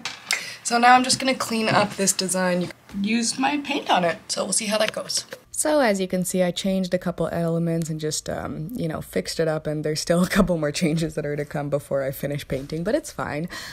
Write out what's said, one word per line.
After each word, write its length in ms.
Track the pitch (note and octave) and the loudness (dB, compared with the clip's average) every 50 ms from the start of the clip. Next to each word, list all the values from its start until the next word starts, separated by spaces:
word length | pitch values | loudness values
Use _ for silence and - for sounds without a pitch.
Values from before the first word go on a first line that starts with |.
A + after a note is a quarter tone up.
| - - - - - - - - - - - - - - | -4 -10 -12 -10 -6 -4 -4 -4 -4 -8 -12 -10 -4 0
So 80 | A#3 A#3 | 2 6
now 160 | A#3 B3 B3+ | 8 8 8
I'm 100 | B3+ B3+ | 8 8
just 140 | C4 B3+ - | 4 0 0
gonna 160 | C4 C4 B3+ | 2 0 0
clean 340 | B3 - - A#3 A3 A3 A3 | 0 0 -2 -2 0 0 2
up 280 | - F3+ G3+ G3+ - | 4 4 2 2 0
this 180 | - G3 F#3+ - | 0 0 0 0
design. 560 | - F#3 F3+ F3+ F#3 F#3 F3+ F3+ F3+ F3 - - - - - - G3 | 0 0 -2 0 0 2 2 2 0 0 -4 -6 -12 -16 -10 -6 -2
Used 400 | G3 G#3+ A3+ A#3 A#3 A3+ - - | 0 0 2 2 0 0 0 0
my 200 | C4 C#4 D4 D4 | 2 2 2 0
paint 320 | C#4+ - C#4+ - - - | 0 -2 -4 -2 0 2
on 140 | - - F3+ | 2 4 4
it, 140 | E3 D#3 - - - | 2 0 -2 -6 -6
so 160 | - - G#3 | -4 -4 -2
we'll 80 | G3+ F#3 | 0 0
see 120 | - A3+ | 0 0
how 120 | G3+ G#3+ G#3+ | 2 2 2
that 140 | G#3+ G#3 - | 2 0 0
goes. 340 | - C#3+ - - - - - - - - _ - - | -4 -6 -6 -6 -6 -6 -8 -14 -18 -18 _ -6 -2
So 200 | - D#4 D4+ D4+ | 0 4 4 6
as 200 | C4+ A3 G3+ F#3+ | 6 4 4 2
you 80 | F#3+ F#3 | 0 0
can 160 | F#3 F#3 F3+ | 0 -2 0
see, 180 | - - F#3 F3+ | 0 2 2 2
I 100 | F3 F3 | 2 0
changed 420 | - - G3 F#3+ F#3+ F#3+ F3+ - | 0 0 0 0 0 0 0 -2
a 40 | F3+ | -2
couple 300 | - F3 E3+ - E3 - | -2 -2 -2 -2 -2 -2
elements 600 | - E3+ E3+ E3 E3 E3 E3+ E3 E3 E3 E3 D#3+ | 0 0 0 0 2 2 2 0 0 0 -2 -2
and 100 | D#3+ D#3 | -4 -4
just, 300 | D3+ D3+ D3+ - - - | -4 -4 -4 -4 -4 -6
um, 400 | - D#2 F2 - C3+ D#3 D#3 E3+ B3 | -6 -6 -6 -6 -6 -6 -8 -6 -6
you 160 | - E3+ D#3+ | -4 -4 -4
know, 140 | D3 D3 D#3 | -4 -6 -6
fixed 360 | - - F#3 F3+ - - - | -4 -4 -4 -4 -4 -2 0
it 80 | E3 | 0
up, 200 | D#3+ D#3 D#3 - | 0 0 -2 -2
and 180 | D3+ D3+ D3+ D3+ | -4 -4 -2 -2
there's 160 | D3+ D#3 D3+ | -2 -2 -2
still 220 | - - E3+ F3 F#3 | 0 2 4 4 4
<laughs> 20 | |
a 20 | |
couple 300 | - - F#3+ G3 F3 F3 | 4 4 4 4 4 2
more 160 | D#3+ D#3 D3 C#3+ | 0 0 -2 0
changes 440 | - F3+ D3+ D#3+ D#3+ E3 D#3 D#3 | 0 0 2 2 2 0 -2 -2
that 100 | D#3+ D3 | -4 -4
are 100 | D3 D3 | -4 -4
to 80 | C#3+ D3 | -4 -6
come 240 | - - D3+ C#3+ C#3+ | -4 -4 -4 -4 -2
before 340 | C#3+ C#3 - - C#3 C#3 C3+ | -2 -2 -2 -2 -2 -2 -2
I 100 | C3+ C#3 | -2 -4
finish 360 | - - C#3+ C#3+ D3 - - | -4 -4 -4 -4 -4 -4 -4
painting, 340 | D3 C3 C3+ D3 E3+ D#3+ E3+ | -4 -4 -4 -4 -6 -4 -2
but 120 | G3+ B3+ | 0 0
it's 180 | D#4+ - - - | 0 0 -2 -6
fine. 340 | - C3+ - C#3+ D3 E3 F3+ - - - - | -6 -6 -4 -4 -4 -6 -6 -8 -10 -12 -12